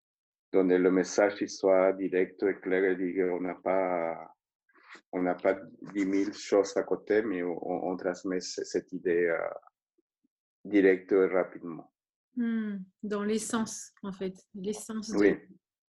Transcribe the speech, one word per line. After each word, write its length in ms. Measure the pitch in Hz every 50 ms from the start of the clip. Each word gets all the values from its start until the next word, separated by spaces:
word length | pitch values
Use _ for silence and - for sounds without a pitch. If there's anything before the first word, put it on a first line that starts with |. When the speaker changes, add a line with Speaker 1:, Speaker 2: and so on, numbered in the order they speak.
| _ _ _ _ _ _ _ _ _ _
Speaker 1:
Donner 280 | - 95 92 90 90 92
le 120 | 90 92
message 440 | 92 92 90 - - - 104 101 -
qui 120 | - 104
soit 460 | 95 - - - 95 95 92 92 95 92
direct 480 | 95 95 87 87 90 92 92 - -
et 140 | 107 98 90 -
clair 240 | - 95 92 92 98
et 120 | 95 92
dire, 320 | 87 95 90 90 95 92 90
on 80 | 87 87
n'a 140 | 92 90 87
pas, 840 | - - 85 92 95 95 90 90 85 82 82 80 80 82 - - _ _ _ _ _ _ _ _ _ _ - - - _ _
on 100 | - 92
n'a 140 | 92 90 87
pas 200 | - - 95 98 95 - - - - - - 95
dix 140 | 101 95
mille 260 | 95 98 98 101 104 101
choses 420 | - - - 107 101 95 - -
à 80 | 95 92
côté, 380 | - 92 - - - 104 107
mais 220 | 107 110 92 87 87
on, 440 | 87 82 - - - 90 82 -
on 80 | 90 90
transmet 460 | 85 92 92 87 - - 98 92 92
ce, 220 | - - - 101 -
cette 280 | - - 92 - -
idée, 360 | 92 87 87 92 85 85 87
euh, 100 | 85 82 - 50 50 50 - - - _ _ _ _ _ _ _ _ _ _ _ _ _ _ _ _ _ _ -
directe 460 | 95 98 101 92 95 92 90 90 -
et 160 | 104 95 92
rapidement. 680 | 87 90 92 85 - - - 87 85 80 80 - _ _ _ _ _ _ _ _ _ -
Speaker 2:
Hmm, 420 | 240 233 233 226 226 214 214 202 196 185 190 _ _ -
dans 200 | 208 214 202 208
l'essence, 680 | 208 220 220 220 - - 226 220 - - - - - _ _
en 100 | - 196
fait, 220 | 185 - 196 190 190 - _ _ -
l'essence 540 | 202 185 208 214 - - - 220 220 202 220
de, 80 | 208
Speaker 1:
Oui. 200 | 202 - - 165 - - - - _ _ _ _ _ _